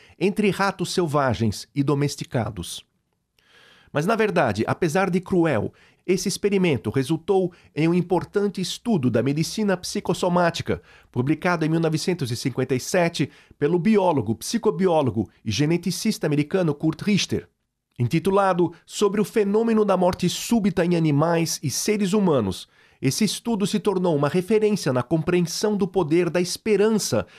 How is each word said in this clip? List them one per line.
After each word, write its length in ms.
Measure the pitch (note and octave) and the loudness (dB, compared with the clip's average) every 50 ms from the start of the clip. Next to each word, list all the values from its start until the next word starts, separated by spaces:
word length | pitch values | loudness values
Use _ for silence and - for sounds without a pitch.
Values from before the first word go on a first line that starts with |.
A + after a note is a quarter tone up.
| - - _ _ | -18 -20 _ _
entre 300 | E3 G3+ G3 - G#3 G3 | -2 0 0 2 0 0
ratos 420 | E3+ - G3 G3 F#3 - F3 - | 2 0 -2 -2 -2 -4 -6 -4
selvagens 760 | - F#3+ F3 D3+ C3+ D3 C#3 C3 G#2+ F2 A2+ A2 F#2+ - - - _ | -2 -2 -2 0 0 2 2 2 0 0 0 -2 -2 -4 -12 -8 _
e 100 | C#3+ C#3 | -2 0
domesticados. 1000 | C3+ D3 C#3 D3 C#3+ - - D#3 - - B2+ G#2+ G#2+ G#2+ - F2 - - - - _ _ _ _ _ _ _ _ _ _ _ _ _ _ - - - - _ _ _ | 0 0 0 0 -2 -4 -8 -12 -6 -4 -4 -4 -4 -6 -10 -10 -10 -12 -14 -16 _ _ _ _ _ _ _ _ _ _ _ _ _ _ -20 -20 -20 -20 _ _ _
Mas, 160 | - C#3+ D#3 | -4 -2 0
na 80 | F#3+ A3+ | 0 0
verdade, 480 | G#3 A3 G3+ F3 F3 D3 A#2 F#2+ G#2 - | 2 0 2 2 2 2 2 2 0 -2
apesar 460 | - - - F#3+ D#3+ D3 F#3+ G3 F#3 | -2 0 -2 -2 0 0 0 0 0
de 100 | E3+ F#3+ | 0 -2
cruel, 500 | F3+ - G3 F3 E3 E3 C3+ G#2 G2 - - _ _ _ _ _ _ | -2 0 0 2 2 2 2 0 -2 -4 -8 _ _ _ _ _ _
esse 220 | - F#3 F3+ - | -2 -2 -2 -2
experimento 600 | G3+ - - - G3+ G3+ F#3+ F3+ F3 C#3 A2+ - G#2+ | -4 -4 -2 -2 0 2 2 2 2 2 0 -2 -2
resultou 640 | - C3+ C3 - D#3+ D#3+ - - G3 F#3+ F#3 F3 - - _ _ _ | -2 -2 0 0 -2 -4 0 0 0 2 2 0 -4 -10 _ _ _
em 120 | C#3 D#3 | 0 0
um 60 | E3 F3 | 2 2
importante 680 | F3+ F3 F3 F#3 E3+ C#3 - - G#3 G3+ G#3 - G3 | 2 2 2 0 -2 -2 -2 -2 -2 -2 -2 -2 -4
estudo 500 | F3+ - - - - A#3 A3 E3 B2 B2 | -6 -8 -8 -8 -2 -2 0 2 2 2
da 120 | G#2+ A#2 | 0 2
medicina 560 | A2+ C3+ C#3+ D#3 D#3 - - - G#3+ G3 F#3 | 0 0 0 -2 -2 -4 -2 -2 0 0 -2
psicossomática, 1040 | F3+ - - - G#3 - - F3 - - F3+ F3 F3 F3+ E3+ E3 - - - F#2 - - - - - - _ | -2 -4 -8 -8 -6 -4 -4 -2 -2 0 0 2 2 2 2 0 -2 -4 -4 -4 -4 -6 -14 -20 -20 -20 _
publicado 520 | _ B2 B2 C#3 D#3 D3+ - F3+ F3 D#3+ D#3+ | _ -4 0 0 -2 0 0 -2 0 0 0
em 60 | D#3 | 0
mil 100 | D#3+ E3 | 0 0
novecentos 520 | E3 D#3 D#3 D3+ - F#3+ F3+ F3 C#3 A2+ | 0 0 -2 -2 -2 -2 -2 -2 -4 -6
e 40 | B2 | -6
cinquenta 380 | - - C#3 A#2+ - B2+ - C3 | -4 -4 -4 -2 -2 -2 -2 -2
e 60 | B2 | -4
sete 500 | - - - F#3 E3+ E3+ - - D3 - - - - _ - | -2 0 0 2 2 0 0 -2 -4 -4 -4 -14 -20 _ -6
pelo 200 | _ D3 C#3+ F3 | _ 0 0 0
biólogo, 580 | F3 D#3+ G#3+ A3 G3+ F#3 F3+ D#3 C3+ G2+ G#2 A2+ | 2 2 4 4 4 4 2 2 0 0 -2 -4
psicobiólogo 920 | - - - - A3 - A3 F3 E3 F#3+ F#3 E3 D#3 C#3+ B2 G2 A2+ - - _ _ _ | -6 -6 -6 -6 0 0 0 0 2 0 2 2 2 2 2 0 -2 -4 -4 _ _ _
e 60 | A2 | -6
geneticista 720 | G2+ G#2 D3 D3+ E3+ E3+ F3 G3 F3 - - A3 G#3 - - | -2 0 0 0 0 0 -2 -4 -6 -2 -2 -4 -2 -2 -2
americano 480 | D#3 D3 D3 D3 D3 - F#3+ F3+ D#3 C#3+ | 0 0 0 0 0 0 0 0 0 -2
Kurt 300 | - - D#3 D#3 - - | 0 -2 -2 -2 -2 0
Richter. 440 | G#3 G#3 E3+ - - A2 - - - _ _ _ _ _ _ _ _ _ | 0 0 0 0 -2 -4 -6 -6 -10 _ _ _ _ _ _ _ _ _
Intitulado 760 | - A#2+ A2+ - E3 D#3+ F#3+ F#3+ G3+ G3 F#3+ F#3 F3+ F3 D#3+ - - _ | -4 -2 0 0 0 0 2 2 2 2 2 2 2 0 0 -2 -10 _
Sobre 380 | - - - G#3 G3+ G3 G#3+ | -14 -2 0 0 2 2 0
o 20 | G3+ | -2
Fenômeno 600 | - - A3+ G#3 G3 G3+ A3 A#3 A3+ A3+ A3 G#3+ | 0 0 0 0 2 2 2 2 2 2 2 4
da 100 | G3+ F#3 | 2 2
Morte 320 | F#3 F#3 F3+ F3+ - F#3 | 2 2 0 0 0 -2
Súbita 560 | F3 - - - - A#3 A#3 F#3+ G3+ E3+ F#3+ F#3+ | -2 -2 -4 -2 0 0 2 2 0 0 0 0
em 120 | F3 F3 | 2 2
Animais 640 | E3 E3 D#3 C#3+ C#3 D#3 E3+ E3+ E3+ E3 D#3+ - - | 2 2 2 2 2 2 2 2 0 0 -2 -4 -6
e 80 | - C3 | -6 -6
Seres 440 | - - - - G#3 G#3 G#3 F3+ F#3+ | -4 -2 -2 -2 0 0 0 0 2
Humanos, 540 | G#3+ G3 F3+ D3+ B2+ G#2 F#2 F2+ - - - _ _ _ _ _ _ | 2 2 4 2 2 0 0 -4 -6 -12 -18 _ _ _ _ _ _
esse 240 | - C3+ - - A3 | -2 -2 0 0 0
estudo 440 | - - - - A#3 A#3 F#3+ G3+ | -2 -2 -4 -4 -4 -2 -2 -2
se 120 | - - G#3 | -2 -2 -2
tornou 360 | - G#3 F#3+ F#3 F3+ F3+ D#3+ | 0 0 0 0 0 0 2
uma 120 | C#3+ D3 | 2 0
referência 640 | C#3+ - F#3 F3+ - A3+ G#3+ G#3+ G#3 G#3 F3+ - D3+ | 0 0 -2 0 2 0 2 2 2 0 0 0 0
na 120 | B2+ B2+ - | 0 0 0
compreensão 760 | - F3+ D#3+ D#3 - F3 F3+ F3 D#3+ - - - G#3+ G#3+ | 0 -2 0 0 2 2 2 0 0 -2 -2 -2 0 0
do 100 | F#3+ G3+ | 0 -2
poder 440 | F#3 - F#3+ F3 C#3+ D#3+ F3 F3+ E3 | 0 0 -2 0 2 2 2 2 2
da 100 | D3 F3+ | 0 0
esperança 840 | F3+ F3+ - - - A3+ G#3+ F#3+ G3+ A3 A3 G3+ - - C3 G#2+ F2+ - - | -2 -2 -4 -6 0 0 2 4 4 4 2 2 0 0 -2 -2 -2 -4 -12